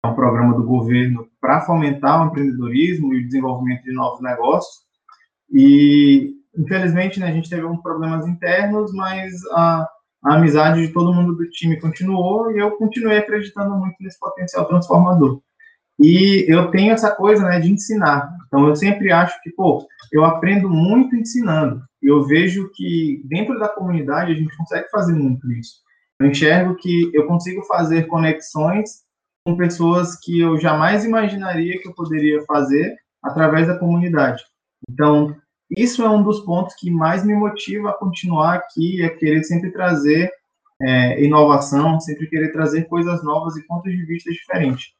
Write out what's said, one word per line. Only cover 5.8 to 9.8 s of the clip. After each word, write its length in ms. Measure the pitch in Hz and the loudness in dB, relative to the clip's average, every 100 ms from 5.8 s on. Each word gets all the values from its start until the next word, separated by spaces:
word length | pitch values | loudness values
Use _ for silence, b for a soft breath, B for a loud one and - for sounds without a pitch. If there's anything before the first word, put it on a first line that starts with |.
| 147 147 143 139 - - _ 165 | 8 6 6 6 2 -10 _ -6
infelizmente, 640 | 156 185 180 170 190 190 | -2 0 0 0 -2 -4
né, 80 | 180 | -4
a 40 | |
gente 160 | 160 160 | -4 -4
teve 140 | 175 | -8
alguns 200 | 165 170 | -6 -8
problemas 440 | 170 160 160 160 160 | -8 -6 -4 -4 -4
internos, 680 | 175 175 185 208 214 208 | -6 -2 0 0 -2 -4
mas 400 | 190 185 190 190 180 180 | -6 -8 -8 -12 -14 -4
a, 360 | 170 170 165 | 0 2 2